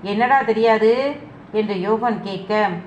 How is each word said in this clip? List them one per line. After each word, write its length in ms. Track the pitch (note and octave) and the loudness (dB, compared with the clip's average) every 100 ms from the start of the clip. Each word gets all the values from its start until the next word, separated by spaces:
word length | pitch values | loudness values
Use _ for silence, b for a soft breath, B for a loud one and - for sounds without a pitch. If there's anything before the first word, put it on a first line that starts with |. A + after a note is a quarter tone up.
"என்னடா 360 | F#3+ G#3 B3 C4+ | -4 -2 2 2
தெரியாது?" 500 | B3+ A3 A3+ A3 A3 B3 C#4 C#4+ - - - | 2 2 4 4 4 2 0 -6 -14 -20 -6
என்று 220 | G#3+ G#3+ F#3+ | -4 -2 -2
யோகன் 360 | F#3+ A3 A#3+ G3 | -2 0 0 -4
கேட்க 300 | G3 F#3 F#3+ G#3+ G3+ F3 | -6 -10 -2 0 0 -2